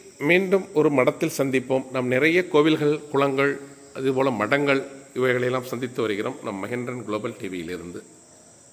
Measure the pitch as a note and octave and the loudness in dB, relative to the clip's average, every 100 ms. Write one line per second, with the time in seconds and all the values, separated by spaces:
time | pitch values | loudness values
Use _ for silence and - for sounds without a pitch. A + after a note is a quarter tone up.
0 | - - C#3+ F3+ F#3+ F#3+ F#3 D3+ D3+ C#3 | -18 -4 2 2 4 0 0 2 4 4
1 | B2+ D3 E3 - C#3 C3 B2 C3 C3 C3 | 2 2 -2 0 0 0 0 -2 -2 -4
2 | B2 B2+ D#3 E3+ F3 D3+ D3+ D#3 D3 D3+ | 0 2 4 2 4 4 6 4 2 0
3 | - C3+ C#3 C3+ C#3 C#3 - - - - | -2 0 2 2 0 0 -8 -18 -16 -4
4 | C3+ C3 C3+ A2+ G#2+ C#3 C#3+ C3+ B2+ - | 0 2 2 2 2 2 2 0 -2 -12
5 | - B2 B2+ B2 B2 B2+ B2+ A#2+ B2+ A#2+ | -12 -2 0 2 0 -2 -4 -6 -6 -2
6 | A2 G2+ A#2 C#3 A#2+ G2 G2+ B2 B2 B2 | -2 -2 -4 -6 -8 -6 -6 -6 -6 -8
7 | G#2+ G#2+ A#2 A2 G2 F2+ E2 F2+ E2+ F2 | -6 -6 -6 -8 -8 -8 -8 -8 -10 -14
8 | - - - - - - - | -16 -20 -20 -20 -20 -20 -20